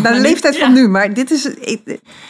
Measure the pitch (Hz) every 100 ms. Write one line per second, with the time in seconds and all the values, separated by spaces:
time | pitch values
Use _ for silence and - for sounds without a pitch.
0 | 226 240 277 339 311 294 269 254 226 190
1 | 202 208 262 302 269 - - 226 - -
2 | _ -